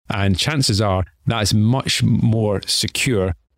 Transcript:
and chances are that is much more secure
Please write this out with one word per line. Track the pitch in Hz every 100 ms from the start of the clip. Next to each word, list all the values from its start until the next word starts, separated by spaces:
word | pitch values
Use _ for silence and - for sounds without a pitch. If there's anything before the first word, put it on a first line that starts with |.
| -
and | 107 98 92
chances | 139 151 127 101
are | 104 92 92 _ -
that | 117
is | 104
much | 107 107 131 - -
more | 117 110 120 113 107 98 -
secure | - - - - 107 92 - _